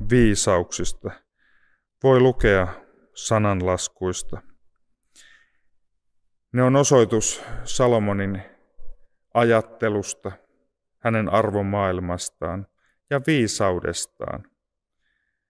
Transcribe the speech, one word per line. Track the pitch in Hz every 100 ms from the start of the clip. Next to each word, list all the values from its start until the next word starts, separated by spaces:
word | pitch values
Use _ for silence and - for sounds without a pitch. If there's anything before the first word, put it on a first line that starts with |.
| 98
viisauksista | 127 117 101 - 90 87 - 90 - 107 - _ _ _ _ _ _ _ _
voi | 135 127
lukea | 127 123 113 95 87 - - _ _
sananlaskuista. | - - 110 104 95 90 92 - - 92 90 - 92 - - _ _ _ _ _ _ - _ _ _ _ _ _ _ _ _ _ _ _
Ne | 120
on | 127 139
osoitus | 139 135 110 110 - - - -
Salomonin | - - 123 117 104 98 98 95 - _ _ - - - - _ _
ajattelusta, | 117 117 113 - - 110 104 98 - 98 92 _ _ _ _ _ _
hänen | 120 110 107
arvomaailmastaan | 101 107 101 101 101 98 90 90 87 - - 82 92 98 _ _ _ -
ja | 139 135
viisaudestaan | 151 107 - 101 90 - 85 - - - - - _ _ _ _ _ _ _ _ _